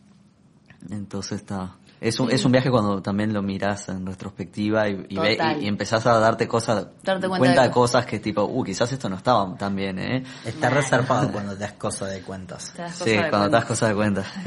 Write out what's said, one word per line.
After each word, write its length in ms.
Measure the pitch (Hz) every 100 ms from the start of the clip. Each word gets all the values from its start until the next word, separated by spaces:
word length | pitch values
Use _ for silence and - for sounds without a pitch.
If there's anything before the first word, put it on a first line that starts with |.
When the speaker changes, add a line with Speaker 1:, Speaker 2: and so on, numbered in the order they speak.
| _ _ _ _ _ _ - - -
Speaker 1:
Entonces 440 | 104 98 98 92 104
está... 360 | - 98 92 - - _
Es 220 | 110 113
un, 80 | 123
Speaker 2:
Sí. 60 |
Speaker 1:
es 100 | 127
un 80 | 127
viaje 180 | 127 131
cuando 300 | 123 104 98
también 320 | 104 98 107
lo 80 | 104
mirás 480 | 98 95 98 101 -
en 160 | 95
retrospectiva 800 | 92 92 98 - 87 - 104 107 107
y, 200 | 95 -
y 80 | 95
ve-, 180 | 104 -
Speaker 2:
Total. 260 | 160 151
Speaker 1:
y, 20 |
y 40 | 104
empezás 360 | 101 101 113 120
a 120 | 117
darte 280 | 110 113 113
cosas, 420 | 117 117 104 - -
Speaker 2:
Darte 240 | - 190 185
cuenta 120 | 185
Speaker 1:
cuenta 240 | 131 127
Speaker 2:
de 60 | 120
Speaker 1:
de 40 |
Speaker 2:
cosas. 300 | 120 120 120
Speaker 1:
cosas 40 | -
que 80 | 107
tipo, 240 | 110 104
"Uh, 180 | 101 127
quizás 300 | 95 92 120
esto 160 | 131 107
no 80 | 95
estaba 400 | 131 117 95 -
tan 180 | 101
bien, 240 | 98 98 92
¿eh?". 260 | 98 127 - -
Speaker 3:
Está 240 | 117 117 123
Speaker 2:
Bueno. 60 | 135
Speaker 3:
resarpado 500 | 139 127 123 120 104
cuando 220 | 101 101
te 60 | 98
das 120 | 101
cosa 340 | - 110 - 98
de 140 | 98
cuentas. 500 | 95 95 92 - - -
Speaker 2:
Te 60 |
das 140 | 170 -
Speaker 1:
Sí, 80 |
Speaker 2:
cosa 180 | 113 107
de 80 | -
Speaker 1:
cuando 160 | 104 101
te 40 |
das 120 | 113
Speaker 2:
cuentas. 40 | -
Speaker 1:
cosa 200 | 113 113
de 60 |
cuentas. 320 | 101 107 95 98 98